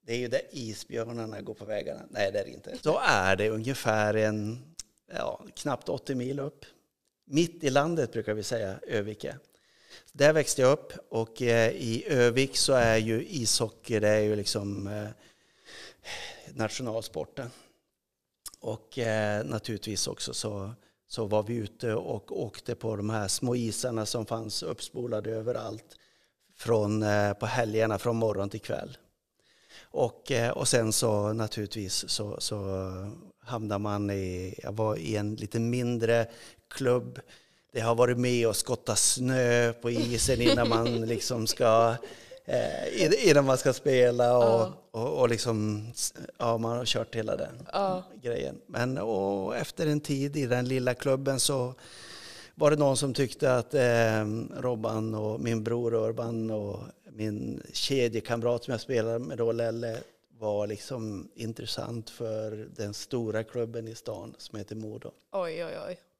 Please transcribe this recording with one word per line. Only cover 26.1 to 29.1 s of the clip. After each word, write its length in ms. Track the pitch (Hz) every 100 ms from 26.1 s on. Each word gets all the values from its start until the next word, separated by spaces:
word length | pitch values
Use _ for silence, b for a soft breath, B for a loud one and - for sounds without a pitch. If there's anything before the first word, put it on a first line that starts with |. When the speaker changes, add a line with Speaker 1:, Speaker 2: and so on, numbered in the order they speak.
| b b b _ _
Speaker 1:
från, 460 | 113 113 104 107
eh, 300 | 107 104 104
på 140 | 98 110
helgerna, 520 | 127 113 110 110 104
från 180 | 120 113
morgon 340 | 110 101 98
till 100 | 90
kväll. 380 | - - - 131 _